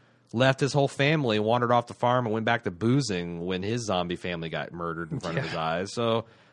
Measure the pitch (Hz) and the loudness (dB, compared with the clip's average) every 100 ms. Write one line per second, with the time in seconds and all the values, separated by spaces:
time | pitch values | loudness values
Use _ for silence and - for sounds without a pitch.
0 | _ _ _ 113 131 135 139 143 139 - | _ _ _ 2 2 4 0 2 0 2
1 | 139 156 127 107 107 120 120 120 120 98 | 2 2 2 2 2 2 4 2 2 -2
2 | 120 127 120 110 110 117 101 85 110 135 | 2 2 2 0 0 0 -2 0 2 2
3 | 123 90 87 85 90 92 98 120 107 90 | 2 -2 -2 -6 -4 -2 -2 -4 0 0
4 | 87 90 92 87 82 78 71 85 85 80 | 0 -4 -4 -6 -4 -6 -6 -6 -6 -6
5 | 82 135 90 82 80 82 80 85 98 - | -6 -6 -4 -4 -4 -4 -2 -2 -4 -2
6 | 117 113 - - _ | 0 0 -2 -18 _